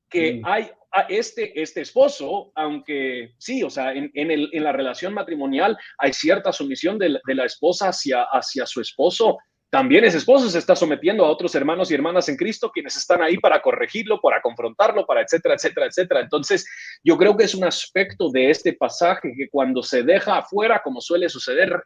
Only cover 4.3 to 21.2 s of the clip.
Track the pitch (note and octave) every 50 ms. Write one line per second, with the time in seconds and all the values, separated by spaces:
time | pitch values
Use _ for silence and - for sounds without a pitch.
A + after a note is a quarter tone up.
4.3 | D#3 D3 D3 D#3 E3+ D#3+ D3+ D3 C3+ C3 C3+ B2+ B2 - F3 F#3+ G#3 G#3 F#3+ -
5.3 | E3+ D3 C#3 C3+ C3+ C#3 F3+ G#3+ G#3+ - - - - - C#3+ C#3 B2+ - - D#3
6.3 | F#3+ G3 F#3+ F#3+ - - D3+ C#3 C3 - - F3 G#3 G#3+ G3 E3 C#3 C3 - C3
7.3 | C3 C3+ B2+ A#2 - - D3 E3+ F3 - G3+ F#3 F3 - - C#3 B2+ B2 A#2+ -
8.3 | C#3 C3+ - - - C3 B2 - - B2+ A2 - - - C#3 F3+ F3+ - A3+ G#3+
9.3 | - - - _ _ _ _ _ - C3+ C3 B2+ C#3 G3 A#3 G#3 E3 D#3 - -
10.3 | C4 C#4 B3+ G#3+ E3 E3+ - - F#3 - F3+ D#3+ C#3+ C3+ D3 F3+ G#3 G#3+ F3 D3+
11.3 | D#3 - F3 D#3+ - D3 C3+ D3 E3+ E3+ F#3 - D#3 C3+ D3 E3 F3+ F#3 - D#3+
12.3 | C#3+ B2 F3 A3 G#3+ - - G#3+ - - C#3+ - - - - - F3 F3+ E3 D#3+
13.3 | F3+ - - G3 D#3 D3 - F3 - - A#2 - - G#3+ G#3 G#3+ G#3+ - - C#3+
14.3 | A2 A2 - A#2 A#2 - A#2 A2+ A2+ - G3+ A3 G#3 G#3 F#3+ - C3+ A#2 G#2+ -
15.3 | E3 D#3+ - D#3+ C#3+ C3+ - D#3+ - D#3 C3+ B2 - F3 F#3 F3+ F3 C3+ B2 -
16.3 | - D3+ C#3+ - G3+ F3 - - - - - - - - - E3 E3 D3 F3+ G#3
17.3 | G#3 G3 G#3+ F#3 - F#3+ F#3 E3+ - - - - - F#3 G3 F#3+ - - F#3+ D3
18.3 | B2+ C3 C3 C3+ D#3 - - F3 - - - A#2+ - - F3 F3 F#3+ - - D3
19.3 | A#2+ C3 C#3 A#2 - C#3 C3 C3 B2+ B2+ A#2+ - C#3 B2+ A#2+ C#3+ F#3 G3 - G#3+
20.3 | F#3+ E3 - - F#3+ G3+ G#3+ A3+ A3+ G3+ - C#3+ C3 A#2+ - - E3+ F3